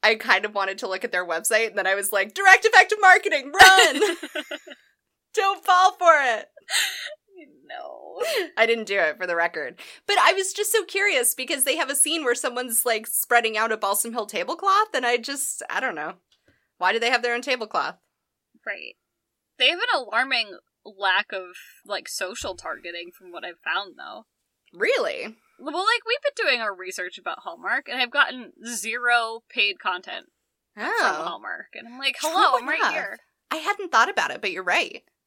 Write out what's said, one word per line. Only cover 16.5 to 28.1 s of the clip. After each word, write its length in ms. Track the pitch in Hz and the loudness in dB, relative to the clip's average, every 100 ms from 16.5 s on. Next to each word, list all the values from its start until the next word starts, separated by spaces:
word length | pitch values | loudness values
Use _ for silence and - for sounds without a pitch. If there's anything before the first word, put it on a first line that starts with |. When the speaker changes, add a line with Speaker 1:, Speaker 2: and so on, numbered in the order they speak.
| _ _ _ | _ _ _
Speaker 1:
Why 140 | 180 | 0
do 60 | 220 | 0
they 120 | 233 | 0
have 120 | 254 | 0
their 120 | 240 | 0
own 80 | 240 | -4
tablecloth? 540 | 247 254 214 - 135 - _ _ _ _ _ _ - | -2 -4 -2 -4 -4 -8 _ _ _ _ _ _ -14
Speaker 2:
Right. 300 | 202 - - _ _ _ _ _ _ | -12 -14 -20 _ _ _ _ _ _
They 100 | 262 | 0
have 100 | 349 | 0
an 100 | 480 | 0
alarming 640 | 370 233 214 269 247 220 190 _ _ | -2 -2 -2 0 -2 -4 -10 _ _
lack 480 | - 196 196 185 214 | -20 -4 0 0 -2
of, 160 | 196 180 180 - - - | -8 -10 -18 -20 -20 -8
like, 220 | 196 - | -8 -8
social 480 | - 185 240 - 175 | -8 -8 -8 -10 -10
targeting 540 | - 151 - 175 175 _ | -10 -10 -10 -12 -14 _
from 140 | 185 | -18
what 140 | 175 | -14
I've 160 | 180 170 | -14 -12
found, 300 | - 175 196 - | -6 -6 -6 -14
though. 260 | - - 226 _ _ _ _ | -16 -16 -18 _ _ _ _
Speaker 1:
Really? 640 | 175 226 523 196 - 220 220 _ _ | -4 0 0 -2 -4 -10 -14 _ _
Speaker 2:
Well, 140 | 277 311 | -10 -4
like, 260 | 403 466 440 | -2 -2 -2
we've 280 | 508 571 - | -4 -4 -4
been 100 | 381 | -2
doing 140 | 247 | -2
our 140 | 220 | -2
research 440 | 185 185 - 185 185 | -8 -12 -10 -10 -10
about 220 | 175 - | -12 -10
Hallmark, 480 | 196 170 175 247 - | -12 -12 -6 -6 -6
and 120 | 254 | -6
I've 100 | 247 | -4